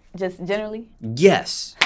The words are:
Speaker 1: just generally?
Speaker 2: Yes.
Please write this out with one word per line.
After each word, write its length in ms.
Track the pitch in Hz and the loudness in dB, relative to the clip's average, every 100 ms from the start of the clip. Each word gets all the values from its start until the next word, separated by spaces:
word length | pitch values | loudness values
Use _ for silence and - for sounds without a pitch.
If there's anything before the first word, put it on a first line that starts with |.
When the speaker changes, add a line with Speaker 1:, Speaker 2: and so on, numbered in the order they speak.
| _ - | _ -6
Speaker 1:
just 260 | 185 180 | -6 -6
generally? 460 | 175 208 214 220 226 - | -4 -4 -4 -10 -12 -12
Speaker 2:
Yes. 760 | 110 117 190 117 - - - - | -8 4 6 6 0 -6 -8 -4